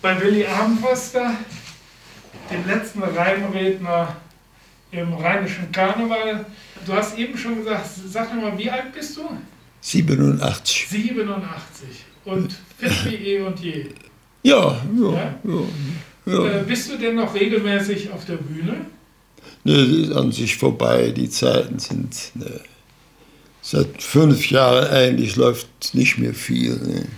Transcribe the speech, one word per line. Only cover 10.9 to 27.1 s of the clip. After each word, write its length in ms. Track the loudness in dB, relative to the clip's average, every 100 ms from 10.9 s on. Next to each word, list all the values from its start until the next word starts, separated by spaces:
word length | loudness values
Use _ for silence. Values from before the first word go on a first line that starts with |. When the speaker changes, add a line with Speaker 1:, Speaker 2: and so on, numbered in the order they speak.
| -4 -2 -2 -2 -4 -8 -12 -14 -18 -18 -18 -20 _ -6
Speaker 1:
Und 300 | -4 -4 -6 -18 -6
fit 260 | -2 0 -2
wie 100 | -4
eh 260 | -2 -2
und 180 | -2 -6
je. 260 | -6 -8 -10 -16 -20 _ _ _
Speaker 2:
Ja, 400 | 6 6 6 2 -2 2
ja, 120 | 2
Speaker 1:
Ja? 240 | 2 -2 -6
Speaker 2:
ja, 920 | -4 -2 -2 -4 -6 -8 -12 -12 -2
ja. 260 | 0 0 0
Speaker 1:
Äh, 40 |
bist 260 | -2 -4 -4
du 80 | -4
denn 200 | -2 0
noch 180 | -2 0
regelmäßig 720 | 2 2 0 0 0 -4 -6
auf 140 | -10 -10
der 120 | -8
Bühne? 500 | -8 -6 -4 -6 -10 -16 _ _ _ -20 -20 -4
Speaker 2:
Nee, 120 | 4 6
das 140 | 6
ist 220 | 4 2
an 200 | 2 2
sich 260 | 0 -2 2
vorbei. 560 | 0 2 4 4 4 0
Die 140 | -2
Zeiten 480 | 2 2 2 0 -6
sind, 380 | -6 -4 -6 -8 -12
ne. 280 | -12 -12 -12 -16 _ _ _ _ _ -20 _ _ _
Seit 400 | -2 0 0 -2
fünf 480 | 2 6 8 6 4
Jahren 380 | 4 6 6 4
eigentlich 480 | 4 4 4 0 4
läuft 580 | 2 2 -8 _ -4
nicht 240 | 2 2 2
mehr 160 | -2
viel, 440 | -4 -4 0 0 -2
ne. 280 | -2 -4 -6